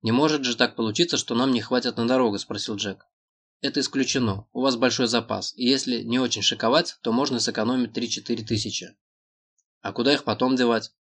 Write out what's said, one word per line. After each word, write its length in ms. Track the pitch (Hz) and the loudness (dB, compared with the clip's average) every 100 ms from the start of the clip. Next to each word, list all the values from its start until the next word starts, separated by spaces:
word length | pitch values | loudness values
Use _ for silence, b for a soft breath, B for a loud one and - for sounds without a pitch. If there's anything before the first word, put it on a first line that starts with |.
«Не 100 | 107 | 2
может 320 | 120 156 151 | 2 4 2
же 140 | 127 117 | -2 0
так 180 | 123 - | 0 0
получиться, 420 | 113 104 175 135 | -4 0 0 0
что 180 | - 117 | -2 0
нам 160 | 131 | 2
не 100 | 120 | 0
хватит 360 | 107 127 120 117 | 2 0 0 -2
на 100 | 117 | 0
дорогу?» 300 | 131 120 101 | 2 2 0
спросил 380 | - 104 - 104 | -6 -8 -6 -6
Джек. 300 | 101 95 _ _ _ _ _ _ | -6 -8 _ _ _ _ _ _
«Это 200 | 139 143 | -4 -2
исключено. 640 | 131 135 131 135 117 98 - | -2 0 0 2 0 -2 -6
У 80 | 127 | -2
вас 160 | 131 120 | 0 2
большой 300 | 123 117 120 | 0 2 0
запас, 460 | 117 113 101 - - | 0 -2 -6 -6 -2
и 80 | 123 | 0
если 360 | 135 135 117 | 0 0 -4
не 160 | 113 123 | -2 -2
очень 240 | 123 113 | 0 0
шиковать, 560 | 98 110 113 143 175 - | -2 0 2 2 2 -4
то 100 | - | -2
можно 280 | 113 143 120 | 0 0 0
сэкономить 520 | 117 113 110 127 117 | -2 -2 0 0 -2
три-четыре 540 | - 120 - - 117 110 | -4 -6 -6 -4 -4 -2
тысячи». 500 | 113 110 - 90 _ _ _ _ _ _ _ _ _ | -2 -2 -8 -12 _ _ _ _ _ _ _ _ _
«А 100 | 101 | -10
куда 220 | 101 123 | 0 2
их 100 | 143 | 2
потом 320 | - 104 127 131 | 2 0 2 4
девать? 380 | 123 113 - _ | 4 2 -2 _